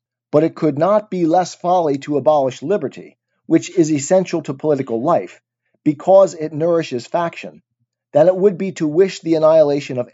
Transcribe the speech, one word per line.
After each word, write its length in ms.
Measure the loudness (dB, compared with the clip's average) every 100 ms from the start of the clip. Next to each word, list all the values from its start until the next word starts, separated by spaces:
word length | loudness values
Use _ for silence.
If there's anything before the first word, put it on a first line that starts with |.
| _ _ _
But 100 | 0
it 140 | 0 0
could 200 | -2 0
not 320 | 0 0 -2
be 160 | -2
less 300 | 0 0 -2
folly 440 | -4 0 0 0 -4
to 180 | -4 -2
abolish 440 | 0 0 0 -4
liberty, 560 | -4 -4 -6 -12 -20 _ _ _ -2
which 240 | -2 0
is 220 | -2 0
essential 500 | -2 0 0 0 -6
to 120 | -8
political 460 | -6 -2 -2 -4 -4
life, 400 | -2 -2 -4 -14 _ _ _ _
because 500 | -4 -2 4 6 6
it 180 | 0 -10
nourishes 540 | -4 -2 -2 -2 -8 -6
faction, 560 | -4 -4 -8 -16 -18 _ _ _ _ _
than 140 | 2 4
it 80 |
would 240 | 4 2 0
be 140 | -6
to 160 | -4 -2
wish 320 | 2 0 -2
the 160 | -2 2
annihilation 640 | 4 6 4 0 -4 -8
of 120 | -6